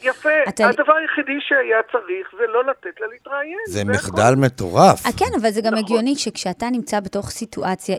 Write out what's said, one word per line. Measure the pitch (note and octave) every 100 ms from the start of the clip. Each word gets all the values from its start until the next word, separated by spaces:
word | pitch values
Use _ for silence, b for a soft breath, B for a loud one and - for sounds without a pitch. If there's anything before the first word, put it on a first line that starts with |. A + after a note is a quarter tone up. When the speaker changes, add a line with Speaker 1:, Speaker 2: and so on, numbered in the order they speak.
Speaker 1:
יפה. | B3+ - D4+ D#4 B3
Speaker 2:
אתה | - A3+
Speaker 1:
הדבר | A#3+ C#4+ D#4
היחידי | D#4 - C#4 C#4+
שהיה | - C#4+ A#3 A3 A3
צריך | A#3+ F#3 F#3 F#3 F#3+
זה | A3+
לא | A3+ C4
לתת | B3+ F3+ E3+
לה | A3
להתראיין. | A#3+ - C#4 D4+ F#4+ A4+
Speaker 3:
זה | G#2
Speaker 1:
זה | G2+
Speaker 3:
מחדל | G2+ F#2+ G#2
Speaker 1:
הכל. | A2+ C3
Speaker 3:
מטורף. | C3 - F#2 G2+ F#3+ - -
Speaker 2:
אה, | -
כן, | A#4+ G4
אבל | A3
זה | G#3
גם | A3
Speaker 1:
נכון. | A3 G3+
Speaker 2:
הגיוני | A3+ B3 C#4+
שכשאתה | A3 - F#3+ F3 A#3+
נמצא | B3 - G#3
בתוך | G3 G3+ G3+
סיטואציה | - A3+ - F3+ F#3 -